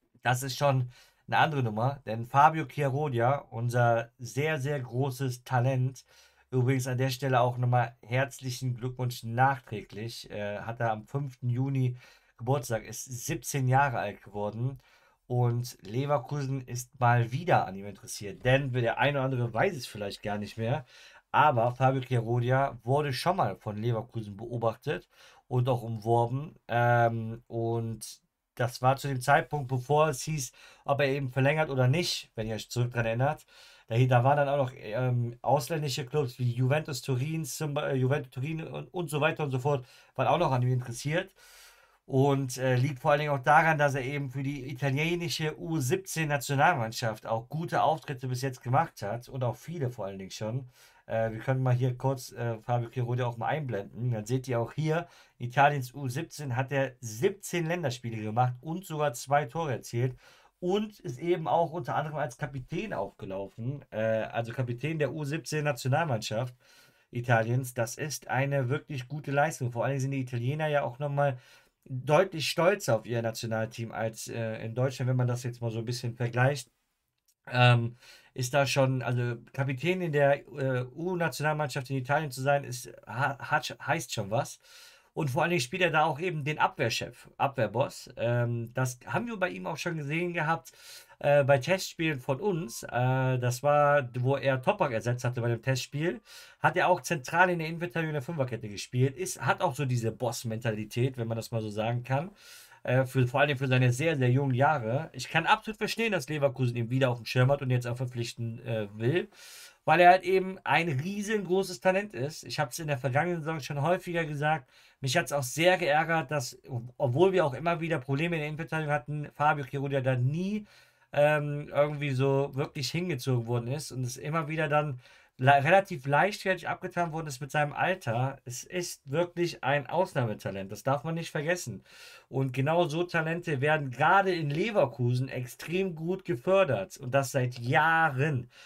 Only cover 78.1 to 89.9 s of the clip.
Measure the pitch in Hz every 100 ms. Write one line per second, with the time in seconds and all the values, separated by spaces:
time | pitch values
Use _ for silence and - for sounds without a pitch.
78.1 | - _ - 127 143 135 143 131 131 123
79.1 | 123 120 117 - - 135 131 165 185 175
80.1 | 147 139 143 - 147 135 127 123 139 175
81.1 | 180 165 - 147 151 147 143 123 135 127
82.1 | 147 156 131 135 143 - 123 - - -
83.1 | 113 139 - 127 151 - - - 160 -
84.1 | - 98 117 156 - _ - - - _
85.1 | - 151 135 165 175 - 185 175 156 160
86.1 | 143 180 156 139 151 190 - 117 - -
87.1 | - - - 127 131 107 110 160 - -
88.1 | - 117 120 117 120 113 - 127 - -
89.1 | 156 240 214 180 185 180 156 175